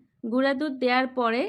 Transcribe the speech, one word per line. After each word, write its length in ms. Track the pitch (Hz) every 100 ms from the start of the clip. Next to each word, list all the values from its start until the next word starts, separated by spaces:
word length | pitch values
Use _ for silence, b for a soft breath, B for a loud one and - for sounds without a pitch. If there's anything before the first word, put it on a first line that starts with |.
| _ _ 226
গুঁড়া 240 | 247 269
দুধ 180 | 269 302
দেওয়ার 340 | 262 247 254 262
পরে 340 | 254 233 233